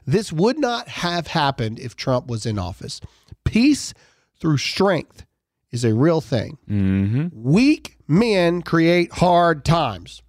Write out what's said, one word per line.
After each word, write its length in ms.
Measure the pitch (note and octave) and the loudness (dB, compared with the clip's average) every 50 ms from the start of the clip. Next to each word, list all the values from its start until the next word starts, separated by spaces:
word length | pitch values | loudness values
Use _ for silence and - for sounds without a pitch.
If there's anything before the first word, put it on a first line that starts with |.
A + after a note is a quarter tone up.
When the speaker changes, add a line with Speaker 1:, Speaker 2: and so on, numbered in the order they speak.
| _ | _
Speaker 1:
This 240 | C3 C#3 G#3+ A3 - | -2 -2 -2 -2 -2
would 280 | E3 D#3 F#3 A#3 C#4+ D#4 | -2 0 0 0 0 0
not 300 | D4 B3 A#3+ A#3 A#3+ - | -2 -2 -4 -4 -8 -10
have 400 | - - - F3 E3+ F3 D#3+ - | -10 -8 -6 -4 -4 -4 -6 -4
happened 500 | - E3+ D3 C#3 C#3 - A#2 A2 A2+ A#2+ | -2 0 0 0 0 -2 -4 -6 -6 -8
if 180 | - A#2 - | -12 -14 -14
Trump 300 | - - C#3 B2+ B2 - | -8 -4 -2 -2 -2 -2
was 180 | B2+ A#2 G#2+ - | -4 -8 -6 -4
in 140 | A#2+ G#2+ G2+ | -4 -4 -4
office. 420 | F#2 F2 - - - - - - - - _ _ _ _ - - - | -6 -8 -10 -12 -14 -14 -14 -14 -16 -20 _ _ _ _ -14 -8 -4
Peace 500 | - - G#3+ A#3+ D4+ C#4+ - - - - - _ _ _ _ _ _ _ _ | -2 2 4 4 4 2 2 -2 -8 -14 -16 _ _ _ _ _ _ _ _
through 200 | - E3 D3+ C3 | -2 0 0 0
strength 640 | - - - - F#3+ G3+ F3+ D3 - - _ - - _ _ _ _ _ _ _ _ _ | -2 -2 0 2 2 2 2 0 -2 -8 _ -20 -20 _ _ _ _ _ _ _ _ _
is 140 | - A#2+ A#2+ | -6 -2 0
a 100 | A2+ G#2+ | 2 2
real 260 | A2+ C#3 E3+ E3 D#3+ | 4 4 4 2 2
thing. 380 | - - C3+ A2 F#2+ - D#3 - _ - | 0 -2 -4 -4 -4 -6 -10 -14 _ -6
Speaker 2:
Mm-hmm. 600 | G#2 G2+ G2 F#2+ F#2+ G2 G2 G2+ A2+ C3 D#3+ F3 D#3+ | -2 -2 0 0 2 0 0 0 -2 -2 -4 -6 -8
Speaker 1:
Weak 640 | A2 A2+ B2+ D#3 G#3+ C4 C#4+ D#4 - - - - _ _ | -6 -2 2 2 4 4 4 2 0 -2 -10 -20 _ _
men 540 | - C#3+ F#3+ A#3+ A#3 G#3 F#3 F3 E3+ F3 F3 | 0 2 2 2 2 2 2 2 2 0 -2
create 520 | E3 - E3 E3 E3 E3 F3 F3 E3+ E3+ - | -2 -2 0 2 4 4 4 2 0 -2 -2
hard 520 | - F3 F3+ F3 E3+ F3 E3+ E3 C#3+ - | 0 2 4 4 4 4 4 2 0 0
times. 580 | - E3 E3+ D3+ A#2+ G2+ F2 E2+ - - - _ | 0 0 0 0 -2 -4 -8 -12 -18 -20 -20 _